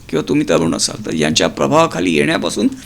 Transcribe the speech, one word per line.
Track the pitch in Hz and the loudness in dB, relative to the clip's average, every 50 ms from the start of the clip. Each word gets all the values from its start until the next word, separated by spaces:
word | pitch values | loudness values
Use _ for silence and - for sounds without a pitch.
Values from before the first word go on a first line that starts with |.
| - - | -10 -4
किंवा | - - - - | -4 -4 -2 0
तुम्ही | - 147 151 - | 0 0 2 2
तरुण | 85 80 82 82 - | 2 2 2 0 0
असाल | - - - - - - | 0 -2 -4 -4 -6 -8
तर | - 80 | -6 -2
यांच्या | 80 76 78 78 - - | 0 0 0 2 2 0
प्रभावाखाली | - - - - - 139 156 165 160 - 165 90 92 160 | 0 0 0 0 2 4 4 2 2 0 -2 0 0 2
येण्यापासून | 147 - - 165 196 - 170 - - 208 269 - - - | 2 2 0 0 -2 -2 -2 -2 0 -2 -2 -2 -4 -16